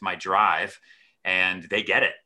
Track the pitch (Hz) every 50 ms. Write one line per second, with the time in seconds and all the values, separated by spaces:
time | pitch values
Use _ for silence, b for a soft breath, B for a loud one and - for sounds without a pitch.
0 | 98 95 92 85 - 92 95 101 107 95 80 80 92 101 - - b b b b
1 | b b b b _ 90 92 92 92 92 92 92 85 - 101 104 - 101 95 135
2 | 131 - - - _